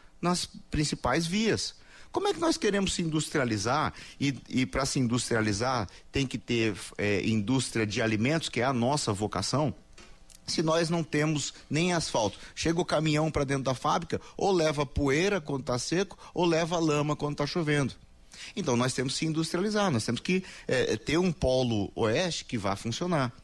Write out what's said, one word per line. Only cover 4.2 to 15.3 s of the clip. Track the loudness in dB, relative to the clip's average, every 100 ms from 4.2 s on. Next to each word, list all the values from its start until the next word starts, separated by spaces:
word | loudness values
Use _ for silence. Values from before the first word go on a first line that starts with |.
e, | -2 -2 -4
e | -2 0
pra | 0
se | 0 0
industrializar | 2 0 2 2 2 0 0 0 -4 -10 -6
tem | -2 -2
que | -4
ter, | -2 2 2 0 -8 -4
é, | 0 2
indústria | 2 0 2 0 0 -2 0
de | 0
alimentos, | 0 2 2 0 -2
que | 0
é |
a | 0
nossa | 2 2 2 0
vocação, | -2 -2 -2 -2 0 0 -2 -12 -20 -20 -20 -20 -16
se | -6 -2
nós | 2 2 2
não | 0
temos | 0 0 2 0 -4 -10 -4
nem | 0 2
asfalto? | 0 0 0 0 -2 -14 -4
Chega | 0 0
o |
caminhão | 2 2 2 2 2
pra | 0
dentro | 0 0
da | -2
fábrica, | 0 0 0 -2 -6 -8 -2
ou | 2
leva | 4 2 0
poeira | -2 0 2 2 2